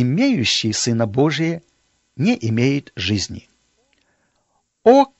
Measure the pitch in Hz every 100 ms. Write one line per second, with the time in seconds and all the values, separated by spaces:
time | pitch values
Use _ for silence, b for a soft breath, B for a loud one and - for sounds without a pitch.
0 | 123 170 277 190 107 - 110 - 123 117
1 | 110 120 156 143 165 165 - _ _ _
2 | _ - 196 - 110 113 131 143 - -
3 | 95 101 - - - _ _ _ _ _
4 | _ _ _ _ _ _ _ _ 226 269
5 | 269